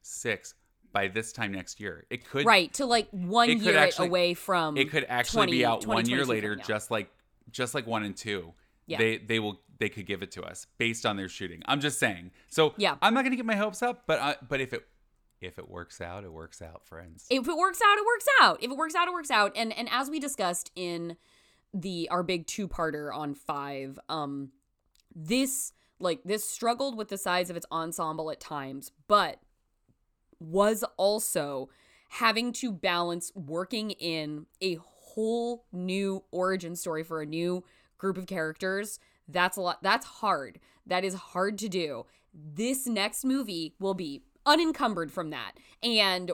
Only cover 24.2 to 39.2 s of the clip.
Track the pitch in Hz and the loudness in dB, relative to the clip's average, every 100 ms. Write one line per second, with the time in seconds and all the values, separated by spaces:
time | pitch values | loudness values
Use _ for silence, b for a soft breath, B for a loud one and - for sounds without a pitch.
24.2 | 143 139 135 - _ _ _ _ _ 165 | -2 -4 -8 -12 _ _ _ _ _ -12
25.2 | 156 247 269 - - - _ - 180 165 | 0 2 2 0 -6 -10 _ -4 -2 -2
26.2 | 180 190 - - 233 240 277 226 208 196 | -2 -2 -2 -2 0 0 -2 -4 -6 -4
27.2 | 190 180 180 170 - 165 160 165 160 147 | 0 0 0 -4 -6 -4 -4 -4 -4 -4
28.2 | 160 - - 147 135 135 - - - 208 | -6 -8 -8 -8 -8 -10 -14 -16 4 6
29.2 | 170 - _ _ _ _ _ _ _ _ | 6 -2 _ _ _ _ _ _ _ _
30.2 | _ _ 160 180 208 220 220 - 190 214 | _ _ 0 4 4 4 -2 0 2 2
31.2 | - - 143 135 131 b b b b - | 0 0 0 -4 -8 b b b b 0
32.2 | 233 214 240 233 254 185 190 175 175 170 | 2 2 0 -2 -4 -2 0 2 0 -2
33.2 | - 196 147 165 185 226 214 - 170 160 | -6 -10 -6 -6 -4 -4 -4 -6 -4 -4
34.2 | 151 151 160 _ 185 165 - _ - - | -4 -8 -12 _ -4 -4 -8 _ -10 -2
35.2 | 220 233 240 240 _ 180 180 190 196 190 | 0 0 -2 -6 _ -6 -2 0 0 -2
36.2 | - 180 185 190 170 175 185 156 160 160 | -6 -2 0 0 -4 -8 -4 -4 -4 -6
37.2 | 151 160 175 180 180 b b _ 196 185 | -4 -2 -2 -2 -6 b b _ -4 -4
38.2 | 185 185 156 156 190 196 208 - b b | -4 -4 -4 -4 -4 -4 -6 -10 b b